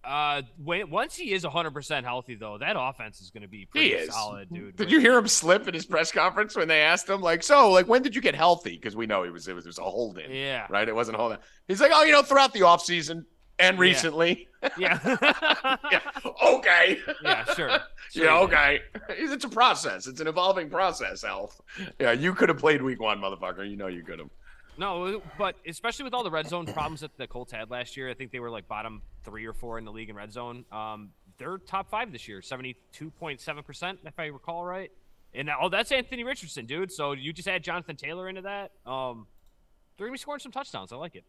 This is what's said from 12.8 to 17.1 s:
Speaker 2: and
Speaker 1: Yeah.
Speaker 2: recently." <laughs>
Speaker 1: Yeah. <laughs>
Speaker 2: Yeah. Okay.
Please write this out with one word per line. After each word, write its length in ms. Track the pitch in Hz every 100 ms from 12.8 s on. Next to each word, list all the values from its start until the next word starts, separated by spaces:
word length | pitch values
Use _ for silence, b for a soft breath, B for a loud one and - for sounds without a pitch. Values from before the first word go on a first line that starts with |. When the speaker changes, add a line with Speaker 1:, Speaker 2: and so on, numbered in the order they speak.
| - 175 151 165 - _ _ -
Speaker 2:
and 160 | 185 185
Speaker 1:
Yeah. 40 |
Speaker 2:
recently." 680 | 185 139 165 156 170 - -
<laughs> 240 | _ - -
Speaker 1:
Yeah. 220 | 180 170
<laughs> 760 | 214 247 294 - 311 320 269 262 294
Speaker 2:
Yeah. 80 | - 285 262 - -
Okay. 540 | 285 254 202 175 185 - -